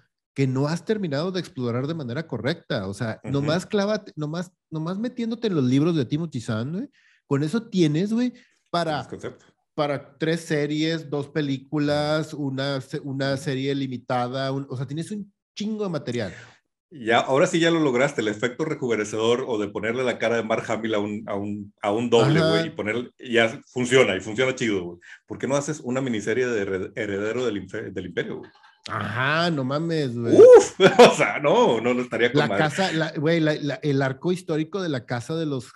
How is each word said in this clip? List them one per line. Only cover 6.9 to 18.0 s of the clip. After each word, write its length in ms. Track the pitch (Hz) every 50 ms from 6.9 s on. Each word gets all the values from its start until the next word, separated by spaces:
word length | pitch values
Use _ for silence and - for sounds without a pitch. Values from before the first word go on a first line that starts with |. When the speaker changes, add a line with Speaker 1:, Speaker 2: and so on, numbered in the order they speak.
| _ _ _ _ _ _ _
Speaker 1:
con 160 | - 139 139
eso 280 | 151 156 185 233 233 -
tienes, 420 | - 185 170 151 147 160 196 208
güey, 220 | 220 233 247 247 247 - - _ _ _ _ _
para, 220 | - 170 170 160 151 135 113 -
Speaker 2:
Tienes 0 |
concepto. 380 | - 95 104 123 - - - _ _ _ _ _ _
Speaker 1:
para 420 | - 147 143 143 135 - - - -
tres 240 | 160 160 165 165
series, 680 | 165 - 160 147 147 147 151 151 156 160 165 160 151 139
dos 200 | 147 143 139 -
películas, 1040 | - 165 147 139 135 131 - - 151 151 147 147 147 147 147 151 156 156 156 156 151
una 480 | 135 147 135 131 131 135 139 139 131
se-, 180 | 127 - - 143
una 380 | 143 139 135 139 135 139 135 120
serie 360 | - 151 131 131 135 139 139
limitada, 760 | 139 139 135 123 120 - - 127 123 123 123 131 135 135 135
un, 160 | 135 139 139 -
o 60 | 135
sea, 100 | 123 139
tienes 240 | 113 143 160 165 -
un 200 | 214 208 196 - _ _ _ _ _
chingo 300 | - 208 214 220 208 208
de 40 | 185
material. 440 | 165 143 - 131 120 120 107 92 85 - - - - _ _ _ _ _ _ _
Speaker 2:
Ya, 280 | - 143 117 214 226 262
ahora 280 | - - 131 139 180 175
sí 120 | 180 165
ya 100 | 165 165
lo 80 | 170 165
lograste, 400 | 151 139 120 120